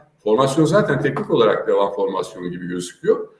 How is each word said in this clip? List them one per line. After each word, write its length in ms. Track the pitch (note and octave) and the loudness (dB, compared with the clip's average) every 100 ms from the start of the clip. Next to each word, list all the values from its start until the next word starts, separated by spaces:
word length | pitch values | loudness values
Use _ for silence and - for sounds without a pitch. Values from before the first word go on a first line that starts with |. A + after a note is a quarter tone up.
| - _ | -20 _
formasyon 400 | G#2 A2+ C3+ E3 | 0 2 2 2
zaten 380 | D3+ G3+ G3 C3+ | 2 4 2 0
teknik 280 | C#3 B2 G#2 | -2 -2 0
olarak 380 | C#3 A2 - - | 2 4 2 0
devam 240 | G2 G2+ | 0 0
formasyonu 560 | G2+ F#2+ F#2 F2 F#2 F2 | 0 -4 -4 -8 -8 -10
gibi 180 | F2+ F2 | -8 -8
gözüküyor. 600 | F2+ F2 - F#3+ B3+ - _ | -8 -8 -4 0 0 -2 _